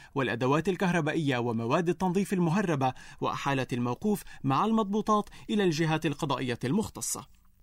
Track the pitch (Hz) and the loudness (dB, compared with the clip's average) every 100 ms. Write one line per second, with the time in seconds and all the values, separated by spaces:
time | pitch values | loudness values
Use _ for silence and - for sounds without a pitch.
0 | - 139 127 113 127 147 - 180 185 175 | -6 -2 -2 0 2 2 2 0 2 2
1 | 151 151 143 123 120 117 113 156 175 175 | 0 0 0 0 0 -2 0 0 0 0
2 | 185 175 196 190 170 175 196 147 131 - | 0 0 0 2 2 2 2 2 0 -2
3 | - - 127 113 - 135 123 123 123 120 | -10 -6 -4 -2 -2 -2 -2 -2 -2 -2
4 | 214 208 - - 135 135 202 226 202 208 | 0 -2 -4 -6 0 2 4 2 2 0
5 | 208 214 - - - 220 190 151 165 156 | 2 0 0 -8 -4 2 2 2 2 2
6 | 160 143 156 127 131 120 123 180 208 - | 0 -2 -2 -2 -2 -2 0 0 -2 -6
7 | - - - - _ _ | -6 -6 -10 -20 _ _